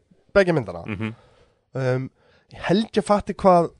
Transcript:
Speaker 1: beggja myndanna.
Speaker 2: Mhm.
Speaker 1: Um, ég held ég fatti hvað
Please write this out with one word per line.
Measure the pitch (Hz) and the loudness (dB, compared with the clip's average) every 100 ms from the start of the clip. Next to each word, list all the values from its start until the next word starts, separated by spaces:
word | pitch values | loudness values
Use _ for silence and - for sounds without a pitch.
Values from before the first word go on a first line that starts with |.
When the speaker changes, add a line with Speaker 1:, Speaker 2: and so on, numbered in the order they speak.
| _ _ _ | _ _ _
Speaker 1:
beggja | 202 180 | 2 2
myndanna. | 156 101 85 87 | 0 -4 -10 -10
Speaker 2:
Mhm. | 98 110 110 _ _ _ _ _ | -8 -8 -10 _ _ _ _ _
Speaker 1:
Um, | 131 131 127 131 - _ _ _ | -6 -2 -2 -4 -14 _ _ _
ég | - | -10
held | - 196 220 | 0 0 0
ég | 214 | -4
fatti | 190 208 - | 0 0 -2
hvað | 180 196 175 165 | 0 4 4 2